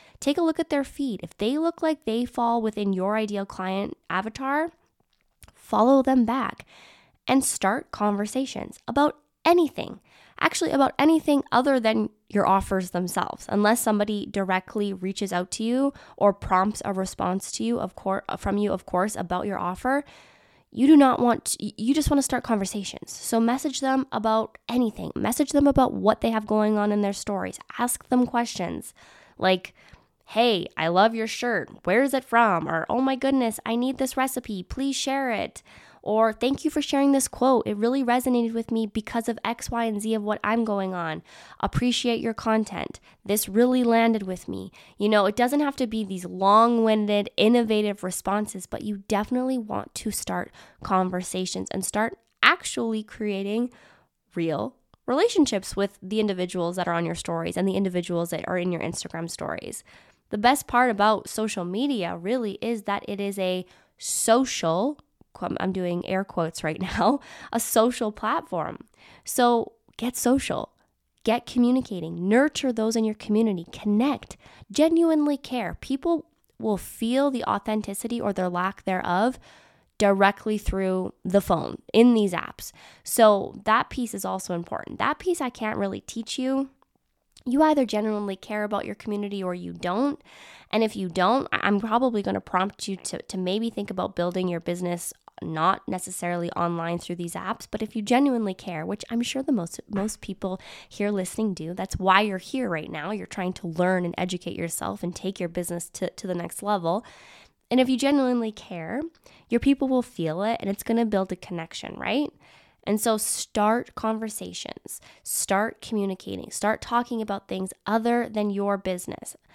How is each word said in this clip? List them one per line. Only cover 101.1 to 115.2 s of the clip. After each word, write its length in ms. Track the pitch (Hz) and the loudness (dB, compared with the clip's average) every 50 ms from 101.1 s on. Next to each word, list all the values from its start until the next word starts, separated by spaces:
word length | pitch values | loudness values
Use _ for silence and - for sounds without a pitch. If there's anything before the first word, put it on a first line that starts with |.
listening 420 | 208 196 185 180 - - 220 214 185 | 0 -2 -4 -4 -4 -2 -2 -2 -2
do, 200 | - 160 160 175 | -4 -8 -10 -6
that's 240 | 185 185 190 - - | -8 -8 -6 -4 0
why 240 | 190 190 185 196 | 4 6 6 6
you're 180 | 214 214 190 185 | 6 2 -2 -6
here 300 | - - - 262 254 202 | -6 -6 -6 -4 -2 -2
right 220 | 175 156 156 - | -4 -4 -6 -6
now. 200 | - 156 147 175 | -8 -8 -6 -6
You're 140 | 214 202 180 | -6 -6 -8
trying 280 | - - - 185 180 185 | -8 -8 -6 -4 -4 -4
to 140 | - - 170 | -6 -8 -8
learn 360 | 160 165 180 180 185 185 180 | -2 0 2 2 2 2 0
and 80 | 170 - - | -2 -4 -4
educate 400 | 185 185 185 180 - - 202 - | -4 -4 -4 -6 -8 -8 -8 -6
yourself 440 | 170 170 - - - - 196 202 | -6 -6 -6 -6 -6 -6 -6 -6
and 140 | - 175 175 | -6 -8 -8
take 240 | - - 185 190 - | -6 -8 -8 -6 -6
your 100 | 180 170 | -8 -6
business 400 | 170 180 175 170 175 170 165 - | -6 -6 -6 -6 -6 -8 -10 -10
to, 180 | - - 190 175 | -10 -8 -8 -8
to 180 | - - - 190 | -8 -8 -8 -6
the 80 | 180 | -6
next 260 | 175 170 175 - - | -6 -6 -8 -10 -8
level. 440 | - 202 208 196 170 165 170 214 - - - - - - - - - _ _ _ _ - | -4 -2 -2 0 0 -2 -2 -2 -4 -8 -20 -20 -20 -20 -20 -20 -20 _ _ _ _ 0
And 80 | - 254 | 2 4
if 80 | 254 247 | 4 4
you 100 | 262 233 | 2 0
genuinely 540 | 254 277 285 285 262 254 247 240 226 220 | 2 2 2 4 2 2 0 0 -2 -4
care, 480 | 214 - - - 196 170 160 165 190 262 320 330 _ _ _ - - - _ - | -6 -10 -14 -12 -12 -10 -8 -6 -6 -6 -8 -8 _ _ _ -20 -20 -18 _ -2
your 140 | 233 233 | 0 2
people 260 | - 269 277 - 277 262 | 4 4 4 4 2 0
will 140 | 262 254 | 2 0
feel 420 | 240 - - - 165 156 156 175 202 | 0 -2 -4 -4 -4 -2 -2 -2 -2
it 140 | 220 233 - | -2 -2 -2
and 100 | - 196 | -2 -4
it's 140 | 202 - - | -4 -4 -2
gonna 220 | - 226 233 233 | 0 2 2 2
build 260 | 220 208 196 190 185 | 2 2 0 0 0
a 60 | - 185 | -4 -8
connection, 580 | - - 180 170 165 - - - - - - - | -8 -10 -8 -8 -8 -10 -12 -12 -12 -12 -10 -6
right? 320 | - - 202 269 302 - - _ _ - - - _ _ _ _ - | -4 -2 0 0 0 -2 -6 _ _ -20 -20 -20 _ _ _ _ -2
And 140 | - 208 214 | 0 0 2
so 180 | - 233 220 214 | 2 2 2 2
start 760 | 214 - - - - - - 226 208 214 226 240 - - - | 0 -2 -4 -4 -6 -4 0 2 2 4 2 2 0 -6 -10
conversations, 1040 | - - 220 220 220 220 220 - - 185 180 175 - - - - - - - - - - - - _ | -6 -4 -2 -2 -2 -4 -8 -8 -10 -10 -10 -12 -12 -12 -12 -12 -14 -14 -16 -16 -16 -16 -20 -20 _